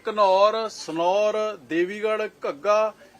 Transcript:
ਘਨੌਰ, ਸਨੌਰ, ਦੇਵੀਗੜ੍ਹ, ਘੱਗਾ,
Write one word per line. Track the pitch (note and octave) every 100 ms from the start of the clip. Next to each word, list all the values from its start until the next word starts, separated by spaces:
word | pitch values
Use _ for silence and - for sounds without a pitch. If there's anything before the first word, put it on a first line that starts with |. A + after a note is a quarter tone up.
| A3
ਘਨੌਰ, | G#3+ G3 F#3+ G#3 A3 A3
ਸਨੌਰ, | - - D#3+ F3 G3 G#3+ G#3+ G#3+ G3+
ਦੇਵੀਗੜ੍ਹ, | B2+ D#3+ F3+ G#3 G#3+ G#3+
ਘੱਗਾ, | G#3+ - G#3+ C#3+ G3 G#3+ A3 - - _